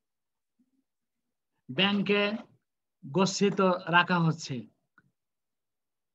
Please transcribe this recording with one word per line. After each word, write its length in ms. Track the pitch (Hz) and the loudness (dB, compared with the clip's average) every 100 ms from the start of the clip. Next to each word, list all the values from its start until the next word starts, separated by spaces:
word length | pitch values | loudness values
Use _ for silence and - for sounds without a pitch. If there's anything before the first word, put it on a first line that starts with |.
| _ _ _ _ _ _ _ _ _ _ _ _ _ _ _ _ - | _ _ _ _ _ _ _ _ _ _ _ _ _ _ _ _ -10
ব্যাংকে 600 | 131 196 202 196 208 208 226 - _ _ _ _ _ 139 | 0 2 2 0 0 0 -4 -12 _ _ _ _ _ -4
গচ্ছিত 500 | 175 - - 202 175 190 175 165 | 0 0 2 0 2 0 0 2
রাখা 320 | 175 175 175 | 2 2 2
হচ্ছে। 520 | 165 143 - 127 - _ _ _ _ _ _ _ _ _ _ _ _ _ _ | 0 -2 -8 -10 -12 _ _ _ _ _ _ _ _ _ _ _ _ _ _